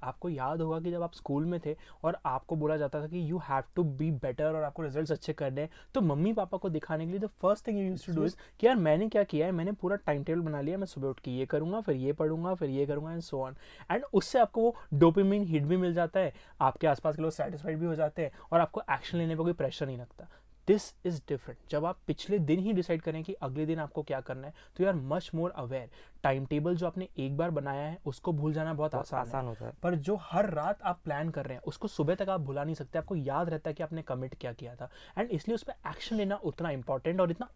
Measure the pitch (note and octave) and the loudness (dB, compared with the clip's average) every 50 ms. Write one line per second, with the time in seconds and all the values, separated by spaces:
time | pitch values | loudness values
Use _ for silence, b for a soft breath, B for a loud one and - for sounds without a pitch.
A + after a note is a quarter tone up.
0 | - B2+ B2 - - F3+ D#3+ C3 B2+ C3+ D#3 E3 E3 D#3+ D#3+ E3 E3 F3 E3+ E3+ | -8 -8 -8 -6 -4 -4 -2 -2 -2 -2 0 0 0 0 0 -2 -2 -2 -2 -2
1 | E3+ E3 - - - - C#3 C#3+ D#3 E3+ F3 E3 - D3 D#3 B B B B B | -2 -4 -6 -8 -4 -2 0 0 2 0 0 -2 -2 -4 -6 B B B B B
2 | - D#3+ F3 - - C#3 B2+ C3 - - E3 D#3 D3+ D3+ D#3 D3+ D3 C3+ D#3+ D3+ | -2 -2 -2 0 -2 -2 -2 -2 -2 -2 -2 0 2 2 2 2 0 0 -2 -4
3 | D3+ D#3 E3+ F3+ E3+ D3 E3+ F3+ D3 - C#3 C3+ C3 - - F3+ F3 D3+ C3+ C3 | -4 -4 -4 -4 -2 -2 -2 -2 -2 0 0 0 0 0 0 0 2 2 0 0
4 | D#3 E3 D#3 B2+ - C3+ B2 - D3+ D#3 D#3+ D#3 D3+ C#3+ - - D#3+ C#3+ C3 D3 | 0 0 0 0 0 -2 0 0 0 0 2 0 -2 -2 -2 -4 -4 -2 -2 -2
5 | D#3+ D3+ D#3 - - - D3+ - C#3+ C3+ C3 C#3 D3+ B B B B B - C4+ | 0 0 0 -2 -2 -4 -4 -2 -2 -2 -2 -2 -4 B B B B B 0 4
6 | G3+ D#3+ C#3+ C#3+ E3+ G#3+ A3+ G#3+ F#3+ - - F#3 - - D#3 D#3 - - E3 D#3 | 4 4 4 4 4 2 2 2 0 0 -2 -2 -2 -2 -2 -2 -2 -2 -2 -2
7 | D#3+ E3 F3+ G3 G#3+ G#3 - - - F#3 G#3 G#3 - A#3+ G#3 G3+ G3 F#3 F#3 - | -2 -2 -2 -2 -4 -4 -4 0 2 2 2 2 0 -2 -2 0 0 -2 -2 -4
8 | - F#3+ E3+ D#3 - F4 - - - - - - - A#3+ C4 A3+ E3+ D#3 D3+ E3 | -4 -2 0 0 0 0 0 -4 -10 -20 0 4 6 6 8 8 6 6 6 4
9 | G#3 A3 - G#3 G3+ - - D3 D#3 F3+ F#3 E3 E3 G3 G#3 - - F3+ G3+ G3+ | 4 4 4 4 4 4 2 2 2 2 2 0 0 -2 -2 -2 0 0 0 0
10 | - - D3 C#3+ C#3+ - D#3+ F3 E3+ D#3 D3+ C#3+ C#3 D3+ F3+ G3 G3 F#3 - C#3+ | 0 0 0 0 0 0 0 0 0 0 -2 -2 -2 -2 -2 -2 -4 -4 -4 -4
11 | C3+ C3+ B2+ - - C3 B2 B2+ C3 C3 - D3 D#3 E3 G3 A3+ G#3+ - D3 C3 | -2 -2 -2 -4 -4 -4 -2 -2 0 0 0 0 0 0 -2 -2 0 0 0 0
12 | C3 C#3 D3 - D#3 D#3 D#3+ D#3+ E3+ F#3 F#3+ F3 E3 C#3 C3 C3+ C#3+ C#3 C#3+ D3 | 0 0 0 0 0 0 0 0 0 -2 -2 0 -2 0 0 0 0 0 0 -2
13 | D3+ D#3+ E3+ E3+ E3 - - C3+ C3 C3 B2 B B B B B B B F3 A3+ | -4 -4 -4 -6 -6 -4 -4 -4 -4 -4 -6 B B B B B B B 0 0
14 | C#4+ - - G3 - - - B3+ A#3 - - A3+ A3+ A#3+ A#3 B B B D3+ C#3+ | 0 2 4 4 4 4 6 6 6 6 6 4 4 4 4 B B B 0 4
15 | E3+ E3 D#3+ G3 G3 F#3+ G3+ G#3 G#3 E3+ D#3+ D3+ C#3+ D3 F3+ F#3 F#3 F3+ E3+ F3 | 4 6 6 6 4 4 4 2 2 0 0 0 2 2 2 2 2 2 2 0
16 | E3+ E3 - F#3+ F#3+ D3 B B B B B - C#3 C3+ - - - D#3 C#3+ - | 0 0 2 0 0 0 B B B B B 2 2 2 2 4 4 2 4 4
17 | - D#3+ D3 - D#3+ D#3+ D#3 - - - F3 D3 D3+ E3 D#3+ D#3 E3 E3+ D#3+ D3+ | 2 0 0 0 0 -2 0 -2 -2 -4 -4 -4 -4 -4 -2 0 0 0 0 2
18 | D#3 D3+ - - D#3+ C#3 B B B B D#3+ E3+ E3+ - - - - - C#3+ - | 0 0 0 -2 -4 -4 B B B B 4 4 4 4 2 -4 -2 0 0 0
19 | - - - E3+ E3+ E3 D#3+ D#3 E3 F3 E3+ - C#3+ C3+ - - D3+ C3+ C3 B2 | 0 -2 -2 0 0 0 0 2 2 2 2 2 0 -2 0 -2 -4 -4 -4 -6
20 | B2 - - - - b b b b b - - - - G3+ G#3 - - - - | -10 -12 -16 -18 -20 b b b b b -20 -2 4 6 6 6 4 0 -10 -6
21 | - F3+ E3+ D3 - - D3 C3 - - - - - - D#3+ D3 D#3 E3+ F#3 - | -4 -4 -4 -4 -4 -4 -4 -4 -4 -8 -14 -16 -8 -4 -2 -2 0 -2 -4 -4
22 | - - C#3+ - - - G3+ G3+ D#3 C#3 D#3 F#3 F#3 G#3+ A3 F3+ E3+ - E3+ D#3+ | -4 -4 -4 -4 0 0 2 2 4 4 4 4 4 2 2 2 2 2 0 0
23 | - E3 D#3 D#3+ D#3+ - G3 - - C3+ C3 D3+ D#3 D3+ D#3+ D#3+ D3+ C#3 - D#3+ | 0 -2 -4 -4 -6 -6 -6 -6 -6 -4 -2 -2 0 0 0 -2 -2 -4 -4 -6
24 | D3 - C#3+ C3 B2+ - C3 C3 C3+ D3 B B B B - - F3+ G3 F#3 D#3 | -4 -2 -4 -4 -4 -6 -8 -8 -8 -12 B B B B -2 2 2 4 4 2
25 | C3 C3+ D3+ F3+ F3 - - D#3+ E3+ F3+ - - C3 A#2+ C3 C3 A#2+ A2 B B | 0 0 -2 -2 -2 -4 -2 -2 -2 -2 -2 -4 -6 -4 -4 -6 -6 -8 B B
26 | B B B - - C#3+ C3+ C3+ C3+ B2+ D3 D3 D3+ F3 F3+ E3 F3+ E3+ - F#3 | B B B 0 2 2 2 2 0 0 0 2 2 2 2 2 2 0 -2 -4
27 | F#3 - - - C3+ C3+ C#3 C#3+ E3 F3 D#3+ D3 C#3 C#3+ C#3 C#3 D3 D#3 E3 F#3 | -6 -6 -4 -4 -4 -2 0 0 0 0 0 0 -2 -2 -2 -2 -4 -4 -6 -6
28 | - D3 B2+ - - F3+ E3 D3 D3 D#3 D3+ D#3 D#3 D#3+ D#3+ D3 D3+ D#3 - C3 | -6 -8 -8 -4 -2 -2 0 2 0 0 0 0 -2 -2 0 0 0 0 0 -2
29 | - - - C3+ B2+ A#2+ C3+ C3+ B2+ B2 A2 - A2+ A#2 - - - F3 F3 D#3 | -4 -2 -2 -4 -2 -2 -2 -2 -2 -4 -4 -6 -8 -10 -8 -4 -2 0 0 0
30 | C#3 F3 G#3 G3 - - E3+ F3+ G#3+ G3+ E3 D3+ D3+ F3+ G#3 - - F#3+ F3+ - | 0 0 0 -2 -2 -2 0 2 2 2 0 0 0 0 -2 0 -2 -2 -2 -2
31 | - D#3+ C#3+ C#3+ D#3 E3 D3+ D3 C3+ C#3 B2+ B2+ - - C#3+ - - G#3 - - | -4 -4 -2 -2 -2 -2 -2 -4 -6 -6 -8 -8 -8 -8 -6 -6 -6 -4 -2 0
32 | D3+ D3 F#3 F#3+ G3+ F#3+ F#3+ F3+ D3 C#3 C3+ C#3+ C#3+ D#3 D#3+ - C#3+ - - E3 | 2 2 2 2 0 0 0 0 -2 -2 -2 -2 -2 -2 -4 -6 -6 -4 -4 -4
33 | D#3 - G3 D#3+ C3+ C3+ - D3+ F3 E3+ D#3+ D#3 - D#3+ D3+ - E3 D#3 E3 E3 | -4 -2 -2 -2 -2 0 0 0 0 0 -2 -2 -4 -4 -4 -4 -6 -6 -6 -6
34 | D3+ - C3 B2 C3 C3 - - - B2 A2+ - - A#2 A#2+ A#2 C3 B2+ - - | -6 -6 -4 -4 -4 -6 -8 -10 -10 -10 -10 -10 -12 -14 -12 -12 -14 -14 -14 -18
35 | - - - F#3 G#3+ A#3+ G#3 D3+ - G#3+ A#3 A3 - - - - - - - - | -20 -10 -6 -4 -2 -2 -2 -2 0 -2 -2 -2 -4 -6 -12 -10 -10 -10 -10 -8
36 | - - A3+ G#3+ G3+ F#3+ G3+ G#3 - D#3 - - E3 E3+ C#3+ C3 B2 - C3+ C3 | -6 -4 -2 0 0 0 0 -2 -2 -4 -4 -2 -4 -4 -4 -4 -2 -2 -2 0
37 | - E3 F3 F#3 F#3 E3+ E3 - - - - | 0 0 2 4 4 2 2 -2 -6 -6 0